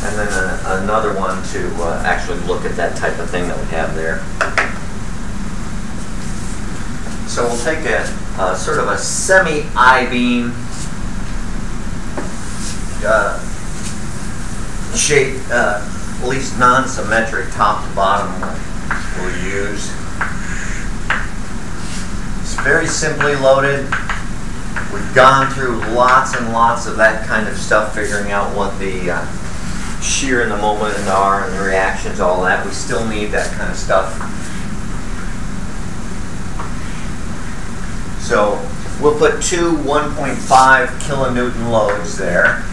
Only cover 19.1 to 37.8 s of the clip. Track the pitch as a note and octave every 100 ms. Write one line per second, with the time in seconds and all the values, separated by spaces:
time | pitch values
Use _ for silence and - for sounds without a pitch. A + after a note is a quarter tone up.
19.1 | - F#3 F2+ F2+ G2 - - - - -
20.1 | - - - - - - - - - -
21.1 | - - - - - - - - - -
22.1 | - - - - - - - - - D#3
23.1 | D3+ D3 C#3 C3+ C3+ C#3 C#3 C3 - -
24.1 | - - - - - - - - - -
25.1 | C3 C3 C3+ C3 C#3 C3 A2+ A#2 A#2 B2+
26.1 | C3 C3 B2 A2+ A2+ - A#2+ - G2+ A2
27.1 | - - A2 G#2 - - G#2+ G#2+ A2 G#2
28.1 | G#2 G2+ G2+ G2+ G2+ G2 F2+ - F#2 F2+
29.1 | - - - - - - - - - -
30.1 | - C3+ B2 A2 G#2 G#2+ G#2+ G#2+ G2+ G2+
31.1 | F#2+ G2 G2 F#2+ F#2 G2 F#2+ G2 - G2
32.1 | - F#2 F#2 F#2 G#2 G2+ F#2+ - A#2+ A2+
33.1 | G#2+ G#2 G2 - - F#2 - - F#2+ F#2+
34.1 | - - - - - - - - - -
35.1 | - - - - - - - - - -
36.1 | - - - - - - - - - -
37.1 | - - - - - - -